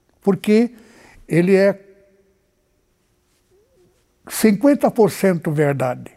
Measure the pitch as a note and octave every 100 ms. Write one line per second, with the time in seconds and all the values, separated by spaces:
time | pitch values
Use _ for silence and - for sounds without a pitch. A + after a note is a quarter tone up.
0 | _ _ - F#3+ - G#3+ A#3 - - _
1 | _ - - D#3 F3+ F#3+ G3 F#3+ - _
2 | _ _ _ _ _ _ _ _ _ _
3 | _ _ _ _ _ F#4 A#4+ C5 F4+ _
4 | _ _ - - A3 G3+ C#4+ C#4+ C#4+ -
5 | G3+ - F#3+ E3+ E3+ D3+ D3 C#3 C3 B2
6 | A#2+